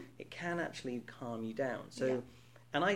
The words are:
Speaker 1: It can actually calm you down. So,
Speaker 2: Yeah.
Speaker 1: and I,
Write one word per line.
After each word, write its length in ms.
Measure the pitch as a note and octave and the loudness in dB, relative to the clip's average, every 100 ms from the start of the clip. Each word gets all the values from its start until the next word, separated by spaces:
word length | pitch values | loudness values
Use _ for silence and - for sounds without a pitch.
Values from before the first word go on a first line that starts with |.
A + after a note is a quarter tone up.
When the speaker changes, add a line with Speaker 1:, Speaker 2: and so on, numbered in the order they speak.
| - - | -4 -12
Speaker 1:
It 100 | - | -12
can 300 | - F3 F3 | -6 -2 0
actually 400 | D#3+ - C3 B2 | -2 -4 -4 -4
calm 420 | - - B2 A2+ | -6 -8 -4 -2
you 100 | A2+ | -2
down. 380 | A2+ C3+ G#2+ - | 0 0 0 -6
So, 160 | - C3 | 0 2
Speaker 2:
Yeah. 140 | B2+ A#2+ - - - - | 2 -2 -14 -20 -20 -2
Speaker 1:
and 120 | D3 | 4
I, 80 | F3+ | 4